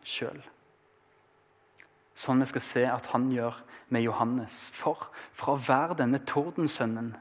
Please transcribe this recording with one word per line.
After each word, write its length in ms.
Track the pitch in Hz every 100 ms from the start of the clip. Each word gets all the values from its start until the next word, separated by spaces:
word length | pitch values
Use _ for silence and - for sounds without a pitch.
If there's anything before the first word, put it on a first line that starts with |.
selv. 380 | - - 117 147 - - _ _ _ _ _ _ _ _ _ _ _ - - _ _
Sånn 280 | - - 131
vi 60 | 135
skal 160 | - -
se 180 | 123 123
at 180 | 120 -
han 160 | 123 131
gjør 300 | 123 117 113 - - -
med 100 | 123
Johannes. 540 | 117 107 117 127 107 - -
For 340 | - - 156 - - - -
fra 160 | -
å 80 | 143
være 400 | 123 135 160 175
denne 180 | 123 135 139
tordensønnen 880 | 147 151 170 156 - 117 113 113 110